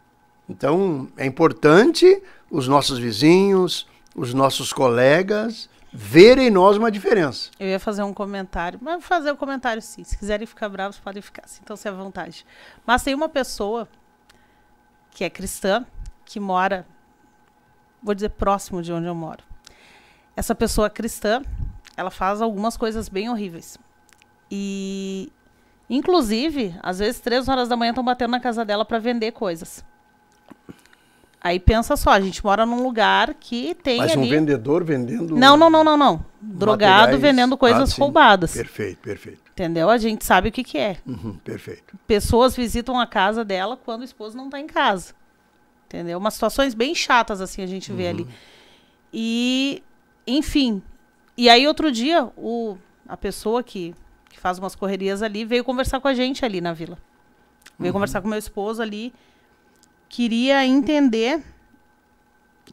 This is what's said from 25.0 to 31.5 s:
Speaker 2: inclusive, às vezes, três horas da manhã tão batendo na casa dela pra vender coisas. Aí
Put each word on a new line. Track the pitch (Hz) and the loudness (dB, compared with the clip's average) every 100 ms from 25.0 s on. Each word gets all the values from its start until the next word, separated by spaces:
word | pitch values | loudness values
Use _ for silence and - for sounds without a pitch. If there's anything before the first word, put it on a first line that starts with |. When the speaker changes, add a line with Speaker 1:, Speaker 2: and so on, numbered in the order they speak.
| 190 190 - - _ _ _ _ - | -8 -10 -12 -18 _ _ _ _ -6
Speaker 2:
inclusive, | 247 320 359 226 220 311 294 202 170 | -4 2 2 2 -2 -2 -4 -6 -6
às | - 185 | -8 -4
vezes, | 208 247 | -4 -4
três | 240 240 254 | -4 -2 0
horas | 262 247 | -2 -2
da | 240 | -2
manhã | 233 | -2
tão | 240 247 | -2 -2
batendo | 247 240 | -2 -2
na | 247 | -2
casa | 247 226 | -4 -4
dela | 214 208 220 | -2 -2 -2
pra | 226 | -4
vender | 226 240 220 | -2 -4 -4
coisas. | - 202 165 175 - - _ _ _ _ _ _ - - - _ _ _ _ _ _ | -6 -6 -6 -12 -20 -20 _ _ _ _ _ _ -20 -20 -20 _ _ _ _ _ _
Aí | 180 | -4